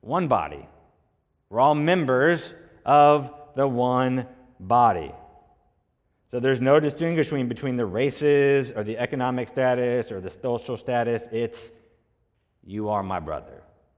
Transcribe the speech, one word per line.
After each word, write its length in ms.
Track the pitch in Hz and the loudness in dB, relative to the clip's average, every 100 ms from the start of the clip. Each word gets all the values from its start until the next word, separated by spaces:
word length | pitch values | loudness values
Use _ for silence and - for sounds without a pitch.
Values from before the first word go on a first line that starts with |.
One 260 | 104 160 165 | -4 -4 0
body. 400 | 113 76 73 - _ _ _ _ _ _ _ _ | 0 -2 -10 -18 _ _ _ _ _ _ _ _
We're 120 | 107 | 2
all 120 | 139 | 2
members 800 | 151 151 180 143 127 147 170 - - - _ - | 4 2 0 2 2 2 0 -4 -20 -20 _ 2
of 480 | 143 147 147 131 - - - | 6 8 6 0 -14 -14 -2
the 120 | 139 | -2
one 600 | 123 123 127 127 127 123 - - _ | 0 0 0 0 -2 -6 -16 -20 _
body. 520 | 92 120 120 90 78 - - - _ _ _ _ _ _ _ _ _ | 0 4 4 2 -6 -14 -20 -20 _ _ _ _ _ _ _ _ _
So 100 | 123 | -2
there's 220 | 131 131 | 0 2
no 180 | 127 147 | 4 4
distinguishing 680 | 147 143 165 165 147 147 123 | 4 -2 -2 0 -2 -2 -4
between 280 | 117 139 123 | -4 -6 -4
the 120 | 110 | -4
races 840 | 101 139 - 147 143 139 139 123 | -2 -2 0 2 4 4 2 0
or 140 | 110 | -6
the 160 | 107 113 | -6 -4
economic 480 | 123 139 127 127 123 | -4 -2 -2 -4 -6
status 640 | - 127 123 123 123 113 | -2 0 0 0 -2 -4
or 100 | 101 | -8
the 80 | 92 | -12
social 480 | - 131 120 - 117 | -10 -6 -6 -6 -10
status. 460 | - 120 117 117 117 | -4 -2 -2 -4 -4
It's, 400 | 113 117 - - - _ _ _ _ _ _ _ _ | -6 -6 -8 -20 -20 _ _ _ _ _ _ _ _
"You 260 | - 101 104 | -14 -8 -4
are 120 | 104 | -4
my 180 | 95 92 | -4 -6
brother. 440 | 80 73 - 67 _ _ _ | -6 -10 -12 -20 _ _ _